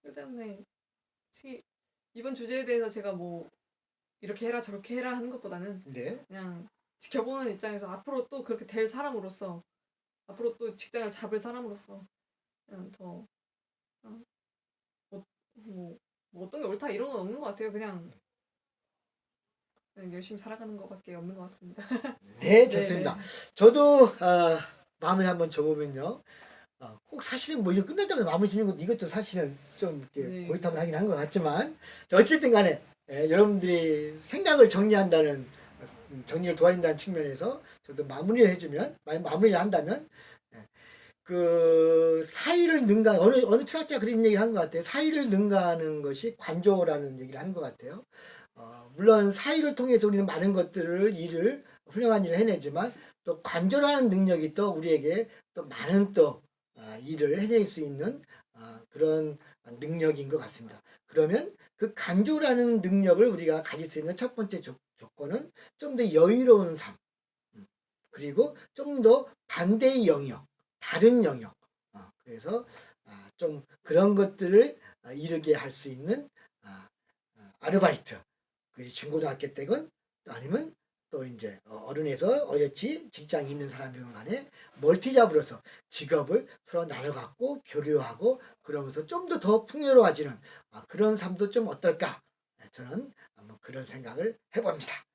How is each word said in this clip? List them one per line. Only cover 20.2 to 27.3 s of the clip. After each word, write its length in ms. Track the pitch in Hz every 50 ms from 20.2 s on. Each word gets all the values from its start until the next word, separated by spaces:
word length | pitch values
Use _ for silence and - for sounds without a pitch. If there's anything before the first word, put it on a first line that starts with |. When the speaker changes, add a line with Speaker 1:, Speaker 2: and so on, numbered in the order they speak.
| 185 185 214 196
Speaker 1:
살아가는 360 | - 220 220 226 226 214 214
것밖에 380 | 202 190 190 190 185 _ - 175
없는 200 | 170 170 180 190
것 60 | 190 180
같습니다. 400 | 185 - _ 180 180 - - 208
<laughs> 360 | - 254 233 - 269 - _ _ - - -
Speaker 2:
네, 240 | - - 196 226 254
Speaker 1:
네, 40 | -
Speaker 2:
좋습니다. 460 | 202 - 196 190 180 180 185 185 180
Speaker 1:
네. 60 | - - - - - - - _
Speaker 2:
저도, 500 | - 196 233 240 294 294 294 285 277 254
어, 540 | 220 - - 180 180 180 175 170 165 165 156 151 - - _ _ _ _ _
마무리 260 | 165 175 185 190 190
한번 240 | 185 175 170 165 160
줘보면요. 720 | - 151 147 156 156 147 151 143 135 131 143 185 247 262 _ _ - - - - - - - _ _ _
어, 200 | 240 - 107 - _
꼭 160 | _ - 269 -
사실은 400 | -